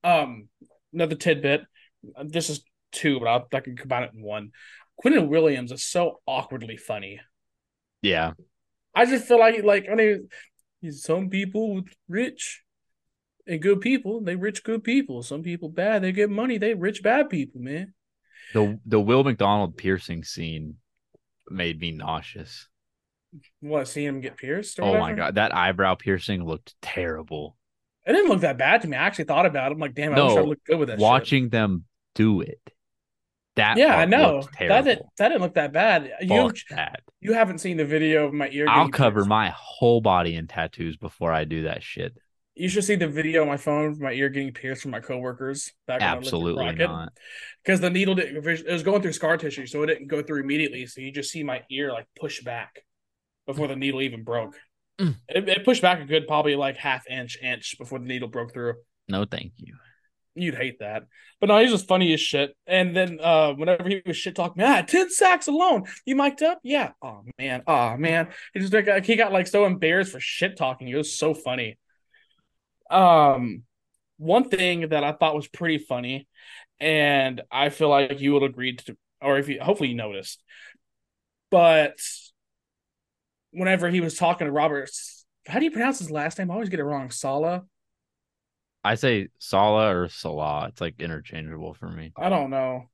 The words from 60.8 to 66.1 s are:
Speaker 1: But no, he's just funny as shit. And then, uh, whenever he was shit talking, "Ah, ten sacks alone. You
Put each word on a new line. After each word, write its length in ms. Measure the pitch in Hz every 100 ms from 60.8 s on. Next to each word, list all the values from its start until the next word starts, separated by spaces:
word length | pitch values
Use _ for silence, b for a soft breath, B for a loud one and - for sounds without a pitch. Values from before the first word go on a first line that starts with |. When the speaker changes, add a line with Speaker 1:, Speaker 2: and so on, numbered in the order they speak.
| 104 107 - b b b
Speaker 1:
But 80 | 208
no, 100 | 208
he's 120 | 240
just 160 | 208 -
funny 260 | 185 180
as 60 | 156
shit. 340 | - 143 139 - -
And 280 | 185 185 175
then, 240 | 185 160
uh, 320 | 165 160 156
whenever 340 | 139 160 175 175
he 120 | 196 180
was 100 | 160
shit 180 | 190 180
talking, 260 | 175 170
"Ah, 180 | 233 190
ten 280 | 175 349 359
sacks 380 | - 381 349 -
alone. 380 | 294 359 254 196 B
You 100 | -